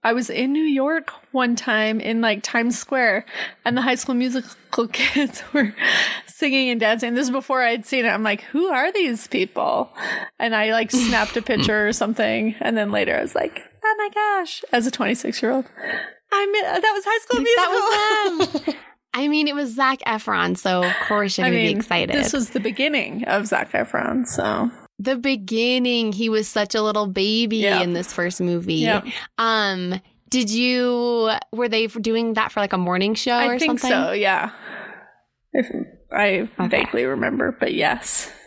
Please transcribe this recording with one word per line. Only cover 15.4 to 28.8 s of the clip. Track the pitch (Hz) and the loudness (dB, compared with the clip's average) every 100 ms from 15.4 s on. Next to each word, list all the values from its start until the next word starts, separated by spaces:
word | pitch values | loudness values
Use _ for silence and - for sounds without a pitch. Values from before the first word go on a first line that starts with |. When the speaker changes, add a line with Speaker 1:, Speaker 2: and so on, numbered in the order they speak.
| 226 262 254 - - - - - _ | 0 0 -2 -10 -8 -6 -8 -14 _
Speaker 1:
"I'm, | 403 403 | -2 0
that | 415 - 349 427 | 0 0 2 2
was | 415 392 | 2 0
High | 440 | -2
School | - 494 | 2 0
Speaker 2:
That | 466 480 359 427 427 415 427 427 415 330 | 4 4 4 2 2 2 2 2 0 0
Speaker 1:
Musical." | 359 302 | 0 0
Speaker 2:
was | - | -4
them. | - - - | -6 -10 -20
Speaker 1:
<laughs> | _ 240 | _ -2
Speaker 2:
I | 285 | 2
mean, | 302 302 | 2 2
it | 285 | 0
was | 277 | -4
Zac | 226 262 262 - | 0 0 0 -2
Efron, | 220 - 190 175 185 | -4 -2 0 0 0
so | 196 185 | 2 2
of | 180 170 - | 2 0 0
course | 208 202 190 | 0 0 0
you're | 185 | 2
Speaker 1:
I | |
Speaker 2:
gonna | - | 2
Speaker 1:
mean, | 170 | 2
Speaker 2:
be | 202 | 0
excited. | 226 175 - 294 | 0 0 0 0
Speaker 1:
this | 269 | 0
was | 285 226 | 0 -2
the | - | -2
beginning | 208 196 277 294 - 170 240 | -4 0 0 0 -2 -4 -2
of | 202 208 | 0 0
Zac | - - | -2 0
Efron, | - 226 - - 254 240 | -2 -2 -2 -2 0 0
so. | - 208 - 240 - - _ | 0 0 0 -2 -4 -20 _
Speaker 2:
The | 202 262 | -4 -2
beginning. | 262 269 190 220 240 254 247 240 220 | 0 -2 -2 0 2 2 2 2 0
He | 196 226 | 0 0
was | 214 208 | 0 0
such | - 208 | 0 0
a | 226 | 0
little | 214 214 208 | 0 0 -2
baby | 190 196 220 233 220 | 0 0 2 0 0
Speaker 1:
Yep. | 202 190 | 2 2
Speaker 2:
in | 175 | 0
this | 175 180 | -2 -4
first | - 175 185 | -4 -4 -2
movie. | 180 175 175 | -2 -2 0
Speaker 1:
Yep. | 160 | 0